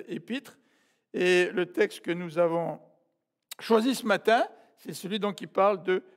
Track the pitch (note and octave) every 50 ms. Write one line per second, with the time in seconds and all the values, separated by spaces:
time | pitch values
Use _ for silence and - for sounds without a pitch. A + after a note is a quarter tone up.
0 | - - - D#3 D#3+ - A#3+ C#4 _ - _ _ _ _ _ _ _ _ _ _
1 | _ _ - - F3+ F3+ F3+ F3+ F3+ F3+ F#3 F#3 F3+ F3+ - E3 G#3 - - -
2 | - E3 E3+ F3 F3+ E3 D3 F3 F3 E3 E3 E3+ E3 - - - _ _ _ _
3 | _ _ _ _ _ _ _ _ _ _ - - - - A3+ A3 A3+ C4+ A#3+ -
4 | B3 G#3+ G3 - - G#3+ A3+ C4 F#4 - - _ _ _ _ _ - F3+ D#3 -
5 | - F3+ G#3+ G#3 G3 G#3 E3+ - F3+ D#3 - F#3+ G3 G#3 G3+ F3 D3 F3+ F#3 -
6 | - _ _